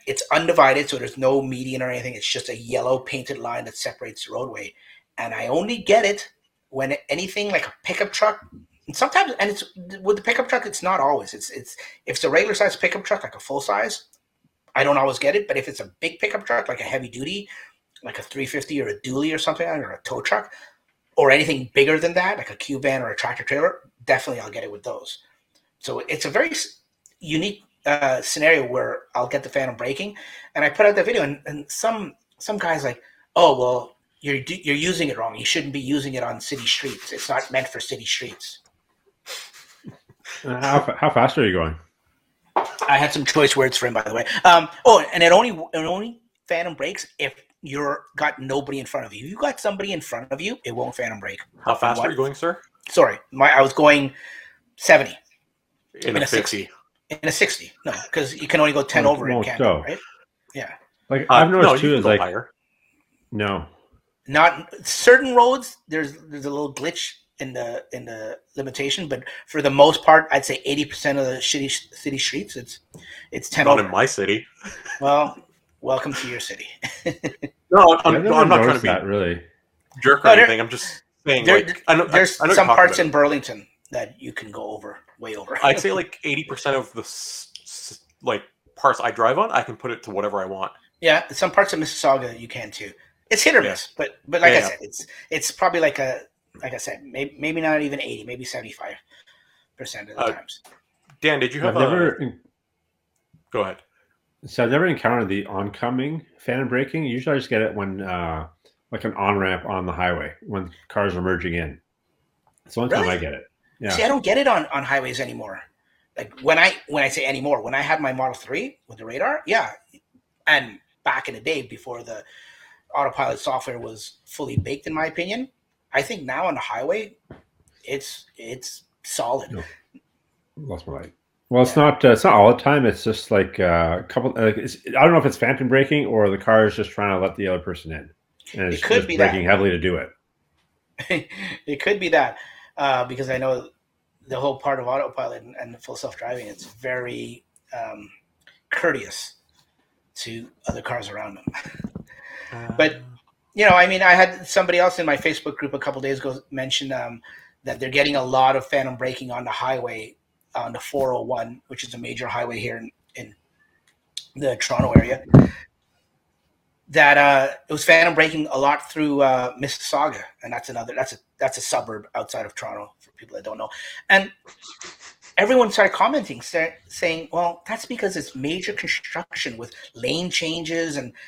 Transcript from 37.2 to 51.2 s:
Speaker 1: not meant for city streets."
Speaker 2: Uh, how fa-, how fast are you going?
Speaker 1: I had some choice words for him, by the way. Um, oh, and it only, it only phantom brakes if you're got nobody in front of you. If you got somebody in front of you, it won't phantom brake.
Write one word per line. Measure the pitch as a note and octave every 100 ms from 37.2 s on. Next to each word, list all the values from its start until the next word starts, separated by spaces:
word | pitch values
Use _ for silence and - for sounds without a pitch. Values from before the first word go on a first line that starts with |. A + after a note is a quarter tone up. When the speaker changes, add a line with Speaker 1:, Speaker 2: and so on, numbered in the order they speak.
| -
Speaker 1:
not | C3 -
meant | B2+ -
for | -
city | - A#2+ A2+
streets." | - A#2 - - - _ _ _ _ _ _ - - - - - _ - - _ _ - - C3+
Speaker 2:
Uh, | B2
how | C#3 C#3
fa-, | - -
how | D#3
fast | A#2+ C3 D#3
are | G#2+
you |
going? | F2+ D#2+ E2 _ _ _ _ _ _ _ - - - -
Speaker 1:
I | C#3
had | D3
some | D#3 C3
choice | D3+ C#3 C#3
words | C3 -
for | A#2+
him, |
by | A2+
the | G#2+
way. | A2+ - - F#3
Um, | E3+ D#3 - B3
oh, | G3 D3
and | F3+
it | E3+
only, | F#3 A#3+
it | E3 E3 D#3+ D#3+
only | F#3 A#3 A#3 _ _ -
phantom | E3+ F3 D3
brakes | D3+ G3+ - -
if | C#3 - _ _
you're | D3 C#3 C#3+ D3 - -
got | D3+ C3+
nobody | C3 C#3 C#3 C3+
in | A#2+
front | C3+ A#2
of |
you. | G#2 C#3
If |
you | G#3+
got | C#4+ -
somebody | G#3 G3 G3+
in | E3+
front | - A#2 C3
of | C#3
you, | G3 B3+ B2
it | A#2
won't | B2 -
phantom | A#2
brake. | G#2